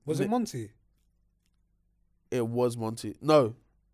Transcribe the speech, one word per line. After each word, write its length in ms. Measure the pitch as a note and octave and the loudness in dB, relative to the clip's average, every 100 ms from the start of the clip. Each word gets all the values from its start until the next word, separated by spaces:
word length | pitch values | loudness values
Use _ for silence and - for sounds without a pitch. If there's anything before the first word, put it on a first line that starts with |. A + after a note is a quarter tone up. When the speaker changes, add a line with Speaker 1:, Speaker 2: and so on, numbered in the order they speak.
| D3 | -6
Speaker 1:
Was 120 | D#3 | -2
Speaker 2:
Mi- 60 | |
Speaker 1:
it 60 | G3+ | 0
Monty? 400 | A#3+ A3 B2 G#2 - _ _ _ _ _ _ _ _ _ _ _ _ _ _ _ | 0 -2 -6 -10 -14 _ _ _ _ _ _ _ _ _ _ _ _ _ _ _
Speaker 2:
It 160 | B2+ A#2 | -4 -2
was 300 | A#2+ B2 A#2 | 0 0 0
Monty. 400 | A2 A2+ G#2+ - | -6 -6 -10 -4
No. 340 | C#3+ D3+ A2+ - _ _ _ | 4 6 4 -2 _ _ _